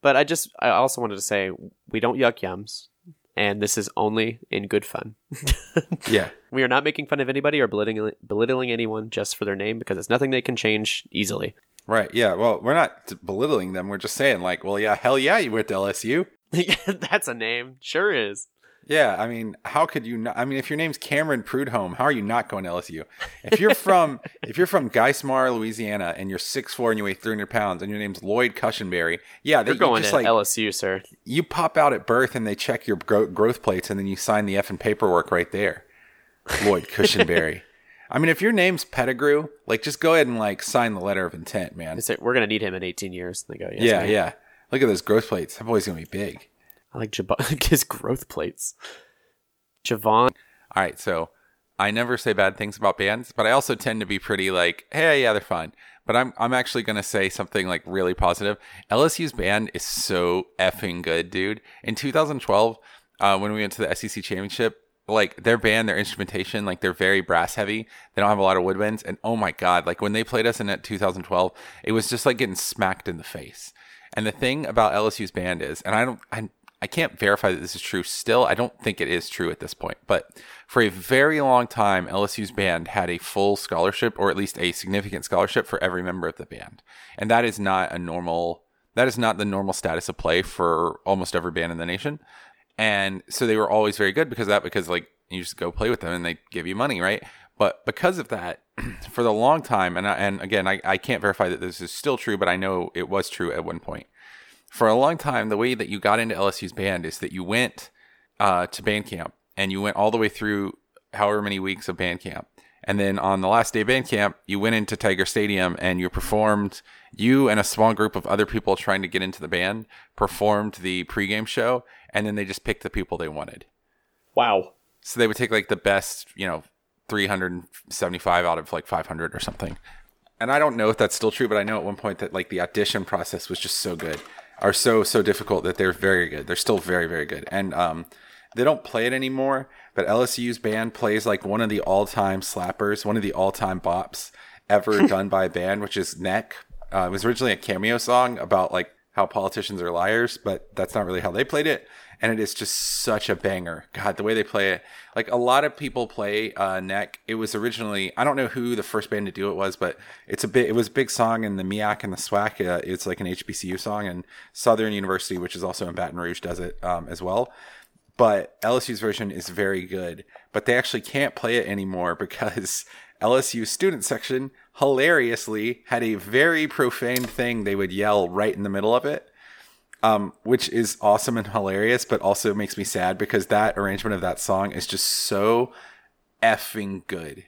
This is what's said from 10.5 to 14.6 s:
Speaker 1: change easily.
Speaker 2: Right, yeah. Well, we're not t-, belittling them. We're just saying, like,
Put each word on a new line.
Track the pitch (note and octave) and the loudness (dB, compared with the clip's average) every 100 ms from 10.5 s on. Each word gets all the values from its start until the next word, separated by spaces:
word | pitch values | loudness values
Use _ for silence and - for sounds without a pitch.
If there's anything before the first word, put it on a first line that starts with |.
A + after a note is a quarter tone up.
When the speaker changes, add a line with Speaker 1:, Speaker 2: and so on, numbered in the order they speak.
Speaker 1:
change | A#2+ A2 G#2+ G#2+ - - | -2 0 2 0 -4 -4
easily. | - G2+ G#2+ - - _ _ - | -4 -2 -2 -6 -8 _ _ 0
Speaker 2:
Right, | A2 G2+ | 0 2
yeah. | A2+ A2 | 2 2
Well, | F2+ A2+ G#2+ | 4 2 2
we're | A#2 | 2
not | D#3+ D3 - - | 2 2 -2 -16
t-, | G2 | -12
belittling | - G2 C#3+ B2+ F#2 | -6 -2 2 0 0
them. | F#2 F#2+ | -6 -6
We're | G2+ | -6
just | G#2 | -6
saying, | - C3+ G#2 | 0 2 2
like, | F2+ F2 | 0 -2